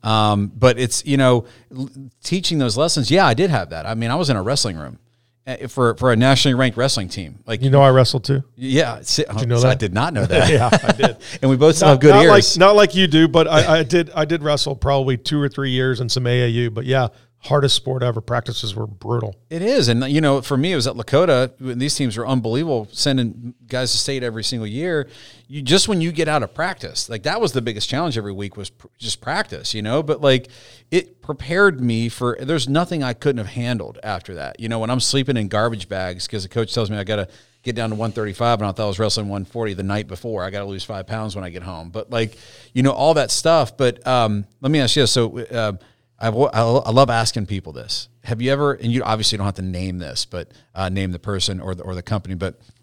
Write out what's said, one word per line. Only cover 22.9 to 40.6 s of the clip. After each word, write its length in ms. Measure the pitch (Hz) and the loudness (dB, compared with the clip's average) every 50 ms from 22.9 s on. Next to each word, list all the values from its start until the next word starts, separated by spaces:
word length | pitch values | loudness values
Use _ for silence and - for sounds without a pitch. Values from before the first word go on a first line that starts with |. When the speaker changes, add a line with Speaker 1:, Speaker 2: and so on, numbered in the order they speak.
Speaker 1:
sending 640 | - - - 147 139 131 120 113 80 - 120 120 123 _ _ | -6 -4 -2 0 2 0 0 -2 -4 -10 -14 -16 -16 _ _
guys 280 | 113 127 127 131 120 - | _ -6 -4 -2 -2 -2
to 40 | |
state 240 | - - - 139 131 123 | -2 -2 -4 -4 -6 -6
every 200 | 120 110 113 110 | -6 -6 -6 -6
single 240 | - 131 117 110 | -6 -6 -6 -6
year. 400 | 104 104 127 160 185 170 151 135 - - - - - - - _ | -6 -6 -6 -6 -4 -4 -4 -4 -6 -12 -20 -20 -20 -20 -20 _
You, 140 | _ 135 147 | _ -12 -10
just 260 | 139 127 160 196 - | -2 2 2 2 2
when 140 | 220 214 175 | 2 0 0
you 100 | 160 170 | 0 -2
get 160 | 170 151 165 | -2 -2 -2
out 160 | 151 151 147 113 | 0 0 -2 -2
of 100 | - _ | -4 _
practice, 540 | - 160 185 185 - - 90 78 - - - | -6 -6 -6 -6 -8 -12 -10 -8 -8 -8 -8
like, 140 | 117 107 92 | -8 -6 -4
that 160 | 147 180 226 | -4 -2 -2
was 140 | 233 170 120 | -2 -2 -2
the 80 | 131 | -2
biggest 260 | 113 120 110 104 - - | -4 -4 -6 -6 -6 -4
challenge 280 | - 139 170 170 120 | -4 -4 -4 -2 -4
every 160 | 113 104 101 98 | -4 -6 -6 -8
week 240 | 95 101 98 - | -8 -10 -10 -10
was 120 | - 98 - | -12 -16 -16
pr-, 180 | _ _ - - _ _ | _ _ -20 -20 _ _
just 220 | - 113 - - | -10 -10 -10 -8
practice, 520 | - 127 151 190 220 - - 73 - - - | -8 -6 -4 -4 -6 -6 -10 -12 -8 -8 -6
you 80 | 110 | -6
know? 220 | 107 107 120 147 160 | -4 -2 -2 -2 -2
But, 160 | 147 156 117 | -2 -4 2
like, 300 | 147 139 131 127 127 - - - - - - - _ _ | 4 4 4 4 0 -6 -20 -20 -20 -20 -20 -20 _ _
it 300 | - 180 175 - _ _ | -2 -2 -2 -2 _ _
prepared 580 | _ - 151 - - 131 170 185 202 196 165 127 | _ -12 -10 -10 -6 -4 0 2 2 2 2 2
me 300 | 127 120 113 113 117 117 | -2 0 0 0 -2 -4
for, 280 | - - 123 123 120 - | -4 -4 -4 -4 -4 -4
there's 260 | 131 131 165 160 120 | -4 -4 -2 -2 -2
nothing 360 | 120 139 156 175 175 175 160 135 | 0 0 0 0 0 -4 -4 -4
I 100 | 127 120 | -4 -6
couldn't 240 | _ - 143 135 | _ -2 -2 -2
have 100 | 117 104 95 - | -2 -6 -8 -8
handled 460 | 123 120 120 123 107 85 57 - - - | -6 -4 -4 -4 -4 -6 -10 -14 -12 -8
after 320 | 107 101 87 - - 95 | -8 -8 -8 -8 -12 -12
that. 240 | 80 69 65 - - | -10 -10 -12 -12 -10
You 80 | 113 | -8
know, 120 | 113 117 113 | -6 -6 -4
when 100 | 113 117 | -4 -2
I'm 100 | 123 127 | -2 -2
sleeping 380 | 110 - - 139 131 131 135 | -2 0 0 0 0 0 -2
in 100 | 113 107 | -2 -2
garbage 400 | 98 101 104 110 120 113 104 90 | -2 -2 0 0 0 -2 -6 -10
bags 400 | - 98 95 92 90 90 90 - | -8 -8 -6 -6 -8 -8 -10 -12
'cause 160 | - - 107 92 | -10 -8 -10 -10
the 60 | 95 | -6
coach 240 | - 120 113 - - | -4 -6 -4 -4 -4
tells 160 | 120 113 95 | -4 -4 -4
me 60 | 107 | -4
I 60 | 104 98 | -6 -4
gotta 240 | 90 110 104 95 - - - _ _ _ _ _ | -4 -4 -4 -4 -6 -10 -20 _ _ _ _ _
get 120 | 127 117 | -8 -6
down 140 | 113 117 113 | -4 -4 -4
to 60 | 110 | -4
one 160 | 107 107 95 | -4 -6 -6
thirty-five, 480 | 98 117 107 104 92 - 120 120 120 98 | -4 -6 -8 -8 -4 -2 0 0 0 0
and 80 | 107 | 0
I 40 | 101 92 | -4 -2
thought 120 | - 107 | -2 -4
I 20 | |
was 120 | 104 95 90 | -4 -2 -2
wrestling 280 | 110 104 - - 104 101 | -2 -2 -2 -2 -4 -6
one 160 | 98 101 95 | -6 -8 -8
forty 280 | - _ 117 113 107 98 | -10 _ -6 -6 -6 -6
the 100 | 90 95 | -6 -4
night 240 | 95 101 107 104 | -4 -4 -4 -6
before. 360 | - 95 - - 120 110 98 90 | -8 -12 -12 -10 -8 -6 -6 -6
I 60 | 95 | -6
gotta 160 | 95 101 | -8 -8